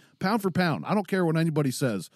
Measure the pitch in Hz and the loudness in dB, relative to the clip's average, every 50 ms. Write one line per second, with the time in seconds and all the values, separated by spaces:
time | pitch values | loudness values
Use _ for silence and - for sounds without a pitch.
0 | - _ _ - - 185 226 226 196 190 156 180 185 165 131 80 73 - 185 214 | -20 _ _ -4 -2 0 0 0 0 0 0 2 2 2 0 -2 -2 -2 -2 -2
1 | 185 - 196 190 180 160 160 165 165 165 147 156 143 131 123 - 143 123 104 92 | -2 0 0 0 2 2 2 2 2 2 2 0 0 0 0 -2 -2 -2 -2 -2
2 | 80 - _ | -6 -10 _